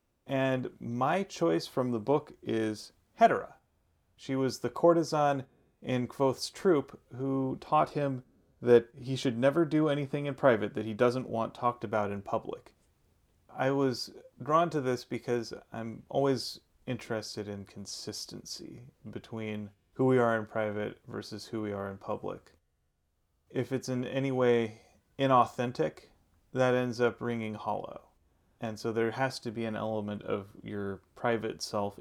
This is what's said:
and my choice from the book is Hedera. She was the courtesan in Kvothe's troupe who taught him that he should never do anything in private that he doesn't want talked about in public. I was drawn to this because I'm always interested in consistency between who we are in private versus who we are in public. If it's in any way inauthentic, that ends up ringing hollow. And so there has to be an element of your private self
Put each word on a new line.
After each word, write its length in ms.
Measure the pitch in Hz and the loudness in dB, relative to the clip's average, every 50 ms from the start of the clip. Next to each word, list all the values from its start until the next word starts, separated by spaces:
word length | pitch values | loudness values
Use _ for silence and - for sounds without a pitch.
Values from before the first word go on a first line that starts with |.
| _ _ _ _ _ | _ _ _ _ _
and 440 | - 135 135 135 135 131 127 120 - - - | -4 0 2 2 2 2 0 -2 -6 -10 -10
my 440 | 117 117 117 120 131 143 170 190 196 | -8 -6 -2 0 0 0 0 0 -2
choice 440 | - - - 170 165 165 170 - | -4 -2 0 2 2 2 2 0
from 240 | - - - 127 123 | -2 -2 -2 0 0
the 80 | 120 113 | 0 -2
book 340 | 104 - 143 151 147 - - - - | 2 2 2 2 2 -2 -12 -12 -6
is 500 | - 113 113 110 110 107 107 - - - _ _ _ _ - | -2 0 0 0 0 -2 -4 -10 -16 -20 _ _ _ _ 6
Hedera. 340 | 226 214 135 95 - - - - _ _ _ _ _ _ _ _ _ _ _ | 6 6 6 2 -2 -6 -12 -20 _ _ _ _ _ _ _ _ _ _ _
She 200 | _ - - 135 | _ -6 -4 0
was 240 | 131 135 131 - - | 0 2 0 0 -2
the 100 | - - | -4 -6
courtesan 760 | - - - 170 170 170 160 - 160 151 147 143 143 135 123 - _ _ _ _ _ _ - | 0 4 6 6 6 6 2 0 0 2 2 2 2 0 -4 -10 _ _ _ _ _ _ -4
in 240 | - 127 123 123 | -2 -2 -2 -2
Kvothe's 420 | 117 - - 139 135 123 - - - | -4 -2 2 2 2 2 0 -4 -10
troupe 500 | - - - 196 165 143 135 - - - _ _ - | -10 0 4 4 4 4 2 -2 -10 -20 _ _ -10
who 420 | 123 135 135 135 135 135 135 135 - | -6 -4 -2 0 0 0 -2 -4 -6
taught 300 | - - 156 151 156 - | -4 0 2 2 2 2
him 320 | - 147 143 139 135 127 - _ _ _ _ _ _ _ | 0 -2 -2 -2 -2 -4 -8 _ _ _ _ _ _ _
that 280 | - 120 120 117 117 - - - | 6 8 8 8 8 4 -4 -12
he 160 | 120 127 135 | -6 -4 -4
should 200 | 123 - 135 113 | 0 0 0 0
never 280 | 117 127 139 139 170 165 | 2 2 2 4 4 2
do 240 | 143 156 156 156 151 | 2 4 2 4 4
anything 380 | 143 147 143 131 - 147 143 | 2 0 -2 -2 -4 -4 -4
in 80 | 143 131 | -4 -4
private 400 | - - 135 117 101 104 90 - | 4 6 6 6 6 2 -2 -2
that 120 | 107 107 | -4 -4
he 80 | 110 107 | -4 0
doesn't 340 | 104 120 123 120 131 127 - | 2 4 4 4 0 -4 -4
want 260 | 110 113 113 113 - | -4 -4 -4 -4 -6
talked 280 | - 123 120 113 - - | -2 -2 -2 -2 -2 -4
about 300 | 101 110 107 104 101 101 | -2 0 0 0 0 -2
in 100 | 101 98 | -6 -4
public. 500 | - - 110 - - - - - - - _ _ _ _ _ _ _ _ _ _ _ _ _ _ _ - | -4 -4 -4 -4 -6 -10 -12 -14 -20 -20 _ _ _ _ _ _ _ _ _ _ _ _ _ _ _ -6
I 200 | - 131 135 139 | -2 0 0 2
was 400 | 139 139 135 120 - - - - - - - _ _ | 2 2 2 0 -2 -6 -10 -12 -18 -20 -20 _ _
drawn 300 | 123 135 156 165 175 - | -4 0 2 2 2 2
to 100 | - 151 | 0 0
this 240 | 127 127 123 117 - | 0 0 -2 -2 -4
because 480 | - 127 113 - - 120 120 113 - - - - _ - | -6 -8 -6 -2 -2 -2 -2 -2 -4 -10 -14 -14 _ -12
I'm 320 | 113 113 117 110 - - _ | -10 -10 -10 -10 -12 -12 _
always 520 | - 135 139 139 135 117 - - - - - _ _ _ _ | 0 2 2 2 2 0 -2 -6 -10 -12 -18 _ _ _ _
interested 600 | - 127 - - - 117 110 104 - - 110 101 104 | -8 -8 -8 -6 -6 -6 -6 -6 -6 -8 -8 -8 -8
in 160 | 101 101 98 | -8 -10 -12
consistency 1160 | - - 101 101 - - - - 110 104 - - - - 101 - - - - - - - 113 123 139 - _ - 110 | -14 -14 -14 -14 -12 -12 -10 -10 -10 -10 -10 -12 -12 -14 -16 -14 -14 -14 -14 -14 -16 -16 -18 -20 -20 -20 _ -18 -14
between 600 | 101 104 - - 117 113 110 107 107 104 104 101 - _ _ _ _ | -14 -14 -12 -12 -10 -8 -6 -6 -6 -8 -8 -12 -14 _ _ _ _
who 100 | - 131 | 0 2
we 140 | 131 131 127 | 4 6 6
are 180 | 120 117 113 | 6 4 4
in 100 | 110 110 | 2 0
private 520 | 107 - 113 107 107 104 104 104 104 - - _ 117 | -2 -4 -2 -2 -2 -2 -4 -4 -6 -6 -10 _ -10
versus 380 | 110 104 101 - 110 101 - | -10 -10 -8 -8 -12 -12 -12
who 160 | - - 110 107 | -8 -6 -6 -4
we 100 | 104 101 | -4 -4
are 180 | 98 98 98 | -4 -6 -6
in 60 | 98 | -8
public. 560 | 98 - - 104 101 - 98 92 95 - - _ _ _ _ _ _ _ _ _ _ _ _ _ _ _ _ _ _ _ _ | -10 -6 -6 -6 -6 -6 -8 -8 -10 -12 -20 _ _ _ _ _ _ _ _ _ _ _ _ _ _ _ _ _ _ _ _
If 220 | - 139 120 - 131 | -4 -4 -4 -2 -4
it's 160 | 123 - - | -6 -4 -4
in 160 | 127 123 127 | -4 -4 -4
any 260 | 127 131 135 135 135 | -2 -2 -2 -2 0
way 520 | 127 127 127 123 120 117 117 107 110 - - _ _ _ _ _ _ - | 2 4 4 6 6 4 2 0 -4 -12 -20 _ _ _ _ _ _ 0
inauthentic, 920 | 139 135 131 123 117 - - - 123 123 123 - 156 160 - - - - _ _ _ _ _ _ _ _ - | 2 6 6 6 6 4 0 -4 -4 -4 -2 -2 -2 -2 -4 -8 -16 -20 _ _ _ _ _ _ _ _ 0
that 200 | 127 127 127 123 | 2 4 4 4
ends 260 | 127 123 123 113 117 | 4 2 0 0 2
up 200 | 123 117 110 - | 2 2 2 0
ringing 340 | 120 120 117 117 110 107 107 | -4 -4 -4 -4 -4 -6 -6
hollow. 480 | 104 - 107 104 - - - - - - _ _ _ _ _ _ _ _ _ _ _ | -6 -4 -4 -4 -4 -6 -8 -12 -14 -16 _ _ _ _ _ _ _ _ _ _ _
And 180 | 117 113 107 107 | -8 -8 -8 -4
so 140 | - 117 107 | -4 -2 0
there 180 | 113 113 113 | 2 2 0
has 300 | 107 131 131 131 131 - | 0 0 -2 -2 -2 -4
to 100 | - 120 | -8 -8
be 140 | 107 117 113 | -6 -4 -4
an 100 | 113 107 | -4 -4
element 480 | 107 107 110 110 107 104 104 104 - - | -4 -4 -2 -2 -4 -4 -4 -6 -6 -4
of 240 | - 104 104 98 101 - - - | -4 -4 -4 -4 -8 -14 -14 -12
your 380 | 107 104 101 101 98 98 90 - _ _ | -10 -8 -6 -6 -6 -6 -8 -12 _ _
private 440 | - - 120 117 107 104 110 - - | -4 0 0 0 0 -2 -4 -6 -8
self 380 | - - - 107 101 101 - - | -10 -6 -4 -4 -4 -4 -6 -8